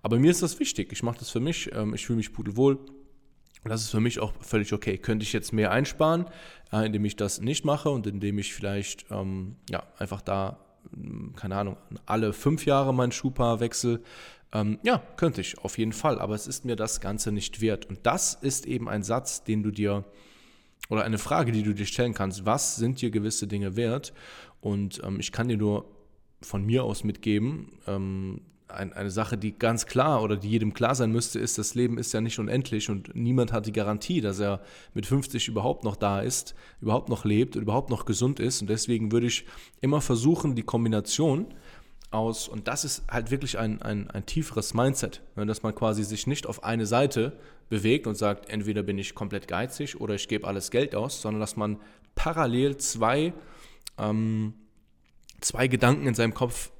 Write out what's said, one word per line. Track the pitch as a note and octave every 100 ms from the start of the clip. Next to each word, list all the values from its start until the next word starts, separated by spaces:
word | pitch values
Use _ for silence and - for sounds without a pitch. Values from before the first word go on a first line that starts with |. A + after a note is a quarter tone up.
Aber | - A#2+
mir | D3+
ist | F3
das | F3+ -
wichtig. | D4 - F#2
Ich | -
mache | A#2 A2+
das | -
für | A#2
mich. | C3+ - -
Ähm, | A2+ G#2+ G#2+
ich | -
fühle | A#2
mich | G#2
pudelwohl. | - G#2+ G2+ C#3 C3+
Und | - - - - - _ _ - A2+
das | A2+
ist | G#2+
für | A2
mich | A#2 -
auch | G#2+ -
völlig | - A2 G2+
okay. | G#2 - F#2+
Könnte | - A2
ich | G#2
jetzt | A2 -
mehr | A2 G#2
einsparen, | A2 C#3+ - D#3 E3 F3+ - - - -
äh, | G#2+ A2
indem | G#2
ich | G#2 -
das | G#2 -
nicht | A2+ D3+ D3
mache | D3 D#3
und | C3+ G#2
indem | G2+ G2+ G2+
ich | G2
vielleicht, | - G2 G2+ G2 - -
ähm, | G#2 F#2+ F#2+ F#2 A#2+ -
ja, | - - -
einfach | - G2
da, | - G2 F#2+ - - _ -
mm, | - - - -
keine | - F#2 G2
Ahnung, | G2+ F2+ - - -
alle | A2 A2
fünf | G#2 C#3+ D#3 -
Jahre | C#3 C3+
mein | B2+ B2
Schuhpaar | - C3+ B2+ A#2+ A2+
wechsle? | A#2 - A#2+ A#2 - - - - _
Ähm, | G#2+ G#2 G#2+
ja, | A3 A#3 - -
könnte | E3 F#2+
ich, | F2+ -
auf | G#2+ -
jeden | A2
Fall. | A2 D#3 B2
Aber | G2
es | G#2+ -
ist | B2+ B2
mir | A2+
das | G#2+ -
Ganze | G2 G#2 A2+
nicht | G#2 - -
wert. | A2 G2+ -
Und | F#2+
das | A#2+ E3+ -
ist | - C#3 C3 -
eben | B2+ A2+
ein | G#2
Satz, | F#2+ A#2 C3 -
den | - G#2+
du | G#2
dir, | G#2 G2+ G2+ G2+ - - - - - _ _ -
oder | A2
eine | G#2+ A2
Frage, | - D#3+ B2
die | A2
du | G#2
dir | G2+ G#2
stellen | - B2 G#2+
kannst. | G2 G2 G2
Was | A#2+ - -
sind | A#2 C3
dir | A#2+
gewisse | A2 G#2 - G#2
Dinge | G2+ G2 G2
wert? | A#2 C3 - - - - - -
Und, | G#2+ G2+ G2+ -
ähm, | - G2+
ich | -
kann | - A#2+
dir | A2
nur | G#2 G#2 - - - - _ _
von | - G2+ G2+
mir | B2
aus | A#2+ G2+
mitgeben. | G#2 G2 A2 G#2 A#2 D#3 - - -
Ähm, | G2 F#2+ F#2+ F#2+ - - _ -
ein-, | - F#2+
eine | - G2
Sache, | F#2+ A2 A2+
die | G#2+ -
ganz | A2+ A2+ -
klar | B2+ D3 C3
oder | G#2+ G2+
die | G2+
jedem | A2+ G#2+
klar | - A#2 C3
sein | A2+
müsste, | A2+ - A2
ist, | G#2+ -
das | G#2 B2
Leben | B2 A#2
ist | A#2
ja | A2
nicht | A2+ A#2
unendlich | G#2 B2 C3 A2 A2+
und | G2+ - -
niemand | A#2 B2+ A#2+
hat | A#2 A2
die |
Garantie, | G#2+ G#2 G#2 - F3
dass | G#2 F#2+
er | G2+ G2 - - -
mit | - F#2
fünfzig | C#3 C3+ A#2+ -
überhaupt | A2 A#2 -
noch | A2+ G2+
da | G2+ G2
ist, | A2+ - - - - -
überhaupt | G#2+ A2 -
noch | A2 G#2+
lebt, | G#2 - A2
überhaupt | G#2 A2+ -
noch | A2+ -
gesund | G#2 B2 -
ist. | B2 -
Und | G#2
deswegen | A2 - A#2 G#2+
würde | A#2 A#2+
ich | - - - - _
immer | C3 B2
versuchen, | A#2 A#2 C3+ E3 D3+ B2
die |
Kombination | - A#2 A#2 G#2+ G#2 - D#3 C#3+ A3+ - - - - - -
aus, | A2 A2+ A2 -
und | A2 G#2+
das | B2+ C#3+
ist | - -
halt | B2 A2+
wirklich | C3+ C3+ G#2
ein, | A2 G#2+
ein, | - G#2 G2+
ein | G2 -
tieferes | - D#3 A2+ -
Mindset, | A2+ C3 C3+ G#2 - - -
ne, | G#2
dass | G#2+
man | A2 -
quasi | A2 G#2+
sich | G#2 G#2+ -
nicht | D3 A2+
auf | A2
eine | - A2+ G#2
Seite | A#2 C#3 A#2 A#2+ - - - -
bewegt | G#2+ G#2+ C#3 A2+
und | G2+
sagt, | G#2 G2+ -
entweder | G#2+ G#2 G#2
bin | G2 G2
ich | G2
komplett | - G2+ G2+ -
geizig | F2+ B2 - C#3+ -
oder | G#2+ G2+
ich | -
gebe | G#2+ -
alles | G2 -
Geld | A#2 C#3+ G#2
aus, | B2+ -
sondern | G#2+ G#2+
dass | G#2+ -
man | G#2+ G#2+ - - - -
parallel | D#3 D#3+ C3+ B2 C#3 C3+
zwei, | - A2+ A2 C#3 E3 F3 - - - - - -
ähm, | G#2+ G#2+ A2 A2 G#2+ - - _ _ _ _ - - -
zwei | - - C3
Gedanken | B2 B2 B2 C#3
in | A2+
seinem | A#2
Kopf | - B2 - -